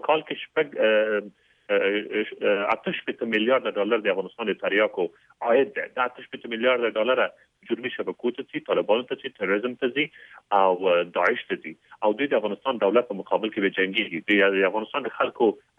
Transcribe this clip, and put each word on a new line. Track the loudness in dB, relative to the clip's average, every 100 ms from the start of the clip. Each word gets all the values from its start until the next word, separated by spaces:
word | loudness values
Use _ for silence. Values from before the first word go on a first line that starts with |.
| 0
کال | 0 0
کې | -10
شپږ، | -4 -2 -2 2 4
اه، | 4 2 0 -4 -14 _ _ -2
اه، | 0 2 0 -2 -4 -4 -2 0
اه، | 2 0
اته | -2 -4 -6
شپېته | -6 -6 -2
میلیارده | 0 2 2 0 -2
ډالر | 0 0
د | 0
افغانستان | -2 -4 -6 -4
د | -2
تریاکو | 0 2 2 0 -4 -6 _ _
عاید | 2 2 2 -2
ده. | -8 -4
دا |
اته | -4 -6 -14
شپېته | -14 -10
میلیارده | -2 0 2 0 0
ډالره | 2 2 0 -4 _ _ -6
جرمي | -6 -4
شبکو | -6 -8 -4 -4 -4
ته |
ځي، | -8 -10 -2
طالبانو | 0 2 0 0
ته |
ځي، | -8 -10 -6
تروریزم | -2 -2 -2 -4
ته | -4 -2
ځي | -4 -8 -20 -20 _ 2
او، | 4 2 2
اه، | 2 0 0
داعش | 0 0 -4
ته | -6
ځي. | -6 -16 _ -2
او | -2
دوی | 0 0
د |
افغانستان | 0 0 -4 -4 0
دولت | 2 2 0
په | -6
مقابل | -2 -2 -2
کې | -2
به | -2 0
جنګېږي. | -2 -2 -4 -6 0
دوی | 4 4 4
د | 2
افغانستان | 0 -4 -6
د | -6 -2
خلکو | -4 2 2 2 _